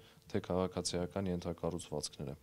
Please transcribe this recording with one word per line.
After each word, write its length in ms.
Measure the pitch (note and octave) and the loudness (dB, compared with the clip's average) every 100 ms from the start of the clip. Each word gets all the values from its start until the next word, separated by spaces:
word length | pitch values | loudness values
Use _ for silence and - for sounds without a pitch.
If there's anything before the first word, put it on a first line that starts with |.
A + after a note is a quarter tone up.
| - - | -10 -20
թե 200 | - G2+ | -2 -2
քաղաքացիական 880 | - F2+ F#2 F2+ E2+ F2 F2+ G2 F#2+ | 2 4 4 2 0 2 0 0 2
ենթակառուցվածքները։ 1040 | F2 F2 E2 E2 E2+ - D2+ - - C#2+ D2 | 0 -2 -2 -2 -2 -2 -4 -4 -4 -6 -6